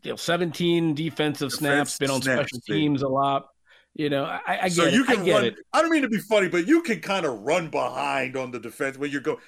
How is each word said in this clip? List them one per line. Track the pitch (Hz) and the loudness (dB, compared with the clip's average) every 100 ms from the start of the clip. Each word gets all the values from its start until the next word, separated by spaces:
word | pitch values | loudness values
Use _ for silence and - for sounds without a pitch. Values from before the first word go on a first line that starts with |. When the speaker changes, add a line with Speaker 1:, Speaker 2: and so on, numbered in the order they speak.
Speaker 1:
you | 143 | -10
know, | 110 | -6
seventeen | - 175 175 - 175 170 165 147 | -2 0 0 0 2 2 2 0
defensive | 160 - 151 143 139 | -2 -2 -2 -2 -4
snaps, | - 143 143 139 - | -2 0 0 0 -2
Speaker 2:
Defensive | |
Speaker 1:
been | 135 | -2
on | 131 | 0
Speaker 2:
snaps, | 131 127 139 | 0 0 -2
Speaker 1:
special | 123 - | -6 -4
Speaker 2:
baby. | 151 | 0
Speaker 1:
teams | 151 139 | 2 0
a | 139 | 0
lot. | 135 139 139 - _ _ _ _ - | 0 0 0 -4 _ _ _ _ -6
You | 147 | -2
know, | 139 | 0
I, | 160 180 - 190 | -2 -4 -4 -2
I | 185 | 0
Speaker 2:
So | 170 165 | 2 4
Speaker 1:
get | |
Speaker 2:
you | 214 | 4
Speaker 1:
it. | 262 | 4
I | 226 | 2
Speaker 2:
can | 180 | 4
Speaker 1:
get | |
Speaker 2:
run, | 156 120 | 4 2
Speaker 1:
it. | - - | -2 -2
Speaker 2:
I | 277 | 0
don't | 330 | 2
mean | 320 | 2
to | 254 | 2
be | 208 | -2
funny, | - 214 185 | 2 2 2
but | 175 180 | 2 4
you | 330 | 2
can | 339 185 | 2 -2
kinda | - 196 160 | -2 -2 -2
run | 110 113 180 160 | -2 0 0 0
behind | 139 123 127 143 139 131 131 | -2 -2 -2 -2 -2 -2 -4
on | 127 | -6
the | 123 | -8
defense | 113 - 135 135 | -10 -6 -6 -4
when | 143 | -6
you're | 139 | -4
going, | 156 - | -4 -6